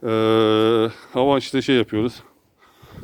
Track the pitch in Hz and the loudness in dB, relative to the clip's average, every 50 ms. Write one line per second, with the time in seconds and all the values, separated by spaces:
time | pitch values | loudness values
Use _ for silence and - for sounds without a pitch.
0 | - 117 110 110 110 110 110 110 113 107 110 110 110 110 117 113 110 117 117 - | -6 -4 -2 0 2 2 2 2 4 2 2 2 2 2 2 0 0 -2 -4 -10
1 | - - - 131 127 143 139 135 - - - 135 127 - 135 123 107 - - 107 | -18 -8 -4 -2 0 0 0 0 -2 -4 -6 -6 -2 0 0 0 0 -2 -4 -4
2 | 113 123 - - - _ _ _ _ _ _ _ _ _ _ _ - - - - | -4 -4 -6 -12 -20 _ _ _ _ _ _ _ _ _ _ _ -20 -20 -18 -12